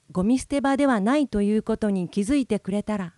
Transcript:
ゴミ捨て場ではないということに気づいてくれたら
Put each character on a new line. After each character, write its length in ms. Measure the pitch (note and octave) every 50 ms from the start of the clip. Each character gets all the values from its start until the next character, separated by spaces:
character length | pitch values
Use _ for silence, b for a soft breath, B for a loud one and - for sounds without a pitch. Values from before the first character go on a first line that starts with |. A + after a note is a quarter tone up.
| _ -
ゴ 120 | D3 F3+ F#3
ミ 160 | A3 C4 B3+
捨 80 | -
て 140 | - C#4+ C#4
場 160 | A#3 C4+ C4+
で 100 | B3 C#4+
は 120 | C4+ B3 G3+
な 180 | F#3 A3+ C4+
い 100 | D4+ C#4
と 140 | - - G#3
い 160 | G3+ G3+ G#3+
う 60 | G#3+ -
こ 140 | - A3
と 120 | - A3 G#3
に 200 | G3 F#3 F3+ E3
気 120 | - G3+
づ 140 | G3+ G#3 D4
い 120 | C#4+ B3+
て 120 | - G#3+ F#3+
く 120 | - G3
れ 100 | G3 G#3
た 160 | - - G#3+
ら 160 | G3+ F#3 E3 -